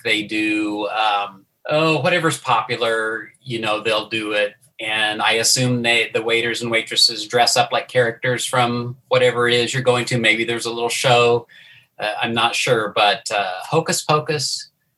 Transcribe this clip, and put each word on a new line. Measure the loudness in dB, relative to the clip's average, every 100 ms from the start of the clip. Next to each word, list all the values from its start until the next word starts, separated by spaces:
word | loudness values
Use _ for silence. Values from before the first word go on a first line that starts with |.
| -2
They | -2
do, | -2 -2 0 0 -2 -4 -4
um, | -2 0 0 -4 -10 _ _ -4
oh, | 0 2 0
whatever's | 0 0 0 -2
popular, | 0 -2 0 -2 0 0 -2 -6 -10 -18
you | -10 -6
know, | -4 -2
they'll | -2 -2 -2
do | -4 -2
it. | 0 -2 -4 _ -12
And | -6 -2 0 0
I | 0
assume | 2 2 2 2 0
they, | 2 2 0
the | -2
waiters | 0 0 0 -4
and | -2
waitresses | -2 -2 0 0 0 -2
dress | 2 4 4
up | 2
like | -2 0
characters | 2 2 0 -2 -2 0
from | 0 0 0 -4 -10 _
whatever | 4 4 4 2
it | 2
is | 2
you're | 0
going | 2 2 0
to. | 0
Maybe | 2 2 0
there's | -4 -4
a |
little | -4 -4
show. | 0 4 4 6 2 -2 -14 -20 -20 _ -8
Uh, | -6 -4
I'm | -4 0
not | 0 0
sure, | 0 0 0 2
but, | 2 2 -2
uh, | -4 -2 -6
Hocus | -2 -2 0 -2
Pocus | 0 0 0 -4 -4 -6 -10 _ _